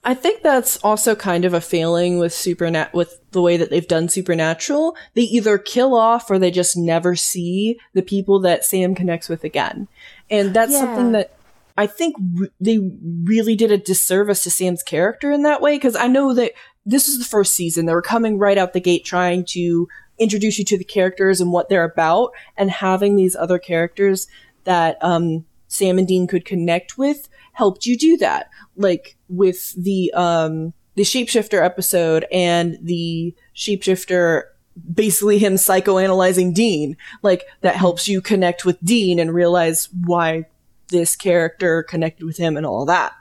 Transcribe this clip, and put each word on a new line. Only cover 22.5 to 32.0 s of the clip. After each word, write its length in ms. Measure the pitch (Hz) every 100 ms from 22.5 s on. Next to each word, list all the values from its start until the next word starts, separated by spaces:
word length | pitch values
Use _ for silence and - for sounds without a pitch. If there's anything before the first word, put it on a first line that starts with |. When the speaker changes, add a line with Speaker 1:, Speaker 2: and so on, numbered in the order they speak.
| -
Speaker 1:
and 140 | 196
having 460 | 180 190 185 202 202
these 200 | 185 180
other 220 | 170 180
characters 680 | 180 165 170 - 202 190 - - _ _
that, 320 | - 175 165 -
um, 420 | 175 170 170 160 - _ _
Sam 300 | - 190 185
and 100 | 185
Dean 180 | 185 175
could 180 | 185 -
connect 500 | 185 170 170 - -
with 320 | 277 285 - _ _
helped 320 | - 208 190
you 120 | 233 240
do 200 | 320 320
that. 320 | 185 69 - - - -
Like, 400 | 202 170 - _ _
with 460 | 180 190 185 - 180
the, 340 | 180 190 180
um, 580 | - 175 170 160 160 160 - _
the 80 | -
shapeshifter 600 | - 254 247 226 208 196
episode 640 | 175 180 185 180